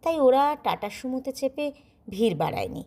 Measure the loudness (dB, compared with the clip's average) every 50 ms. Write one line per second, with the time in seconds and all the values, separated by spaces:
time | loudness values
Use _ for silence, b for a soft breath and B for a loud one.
0 | 0 -2 0 4 6 6 8 6 6 2 0 -2 -2 -4 -4 -2 -4 -8 -10 -8
1 | -8 -6 -6 -6 -6 -8 -8 -4 -4 -4 -4 -2 -6 -6 -6 B B B B B
2 | B -12 -4 0 0 0 2 0 -2 -2 -2 -4 -6 -6 -8 -10 -14